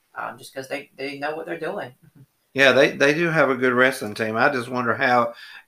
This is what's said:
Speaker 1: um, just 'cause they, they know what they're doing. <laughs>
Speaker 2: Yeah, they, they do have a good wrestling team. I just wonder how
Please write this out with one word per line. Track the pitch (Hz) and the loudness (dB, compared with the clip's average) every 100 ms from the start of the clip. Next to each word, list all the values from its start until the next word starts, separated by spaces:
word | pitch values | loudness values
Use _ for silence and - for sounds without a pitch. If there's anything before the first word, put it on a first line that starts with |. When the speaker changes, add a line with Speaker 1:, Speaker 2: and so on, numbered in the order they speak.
| _ 117 | _ -12
Speaker 1:
um, | 113 120 | -12 -12
just | - | -14
'cause | 135 131 | -14 -10
they, | 143 139 - | -10 -10 -10
they | 139 139 | -10 -6
know | 147 156 | -6 -6
what | 165 | -8
they're | 170 | -8
doing. | 156 202 127 - _ - | -6 -8 -10 -14 _ -20
<laughs> | 135 _ _ 131 | -20 _ _ 4
Speaker 2:
Yeah, | 135 | 6
they, | 123 160 | 6 4
they | 131 139 151 | 4 0 2
do | 170 | 0
have | 160 135 | 2 2
a | 127 | 2
good | 131 | 0
wrestling | 123 127 135 107 | 4 2 2 -6
team. | 107 110 110 | -6 -4 0
I | 139 | 0
just | 135 120 | 0 -4
wonder | 127 120 | -4 -2
how | 110 135 123 117 - - - | 0 2 2 2 -4 -18 -20